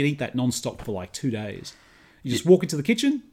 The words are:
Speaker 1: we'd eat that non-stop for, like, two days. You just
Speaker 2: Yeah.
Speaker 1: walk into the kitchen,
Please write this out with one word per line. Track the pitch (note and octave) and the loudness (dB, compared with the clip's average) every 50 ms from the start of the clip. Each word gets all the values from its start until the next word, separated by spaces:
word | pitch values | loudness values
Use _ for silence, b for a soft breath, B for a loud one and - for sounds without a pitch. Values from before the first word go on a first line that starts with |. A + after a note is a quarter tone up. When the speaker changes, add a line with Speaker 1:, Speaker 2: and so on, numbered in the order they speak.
| C#3+ | 2
Speaker 1:
we'd | D3 | 2
eat | D3 C#3+ | 0 0
that | B2 A2+ - | -4 -4 -2
non-stop | B2+ B2 B2 - - - B2+ G2+ - - | 0 0 0 -2 -2 -6 -8 -8 -8 -8
for, | - G#2 | -6 -6
like, | F#2 F#2 - - | -6 -6 -8 -10
two | - - C3 A2 | -6 -4 -4 -4
days. | G#2+ G#2+ G#2 G2 F2+ - - - b b b b b b b b b b | -4 -6 -8 -10 -10 -14 -16 -18 b b b b b b b b b b
You | C3 | -2
just | A#2+ A2 - | -2 0 6
Speaker 2:
Yeah. | E3+ | 6
Speaker 1:
walk | F#3 F3+ F#3 | 6 6 6
into | - E3 | 0 -4
the | D3 C#3 | -2 0
kitchen, | - A#3 A#3 - C#4 D4 C4 - - | 0 0 2 2 2 2 0 -4 -10